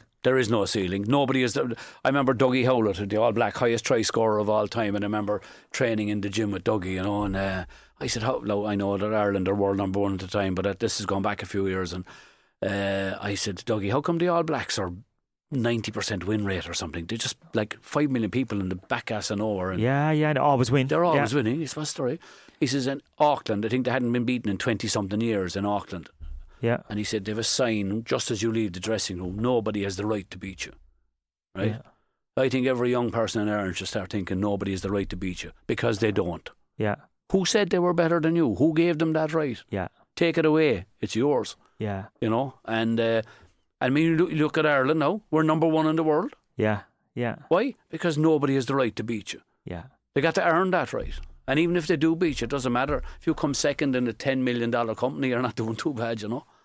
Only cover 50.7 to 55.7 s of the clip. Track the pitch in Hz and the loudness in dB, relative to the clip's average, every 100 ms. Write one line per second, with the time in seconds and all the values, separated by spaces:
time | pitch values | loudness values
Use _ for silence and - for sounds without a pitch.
50.7 | 175 131 - - - - - - 143 170 | 2 0 -4 -6 -8 -12 -10 -2 2 2
51.7 | 175 156 160 160 165 170 127 120 139 127 | 2 2 2 4 4 0 0 -2 -2 0
52.7 | 120 139 139 - - - 151 147 139 147 | 0 0 -2 -6 -6 -2 0 0 0 0
53.7 | 139 143 127 123 110 139 131 127 120 117 | 0 0 0 0 -2 -2 0 0 0 0
54.7 | 120 113 107 123 147 131 123 127 - 113 | 0 0 -2 -2 -2 -2 0 -2 -2 -4